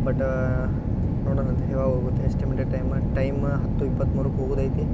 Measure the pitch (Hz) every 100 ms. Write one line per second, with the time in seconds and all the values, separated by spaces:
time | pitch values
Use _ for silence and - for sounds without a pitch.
0 | 131 127 135 131 127 123 127 - - -
1 | - - - - - - - 131 135 123
2 | - 123 - - - 131 131 127 - 135
3 | - 135 131 131 135 139 - 131 135 123
4 | 139 139 139 131 131 139 135 - -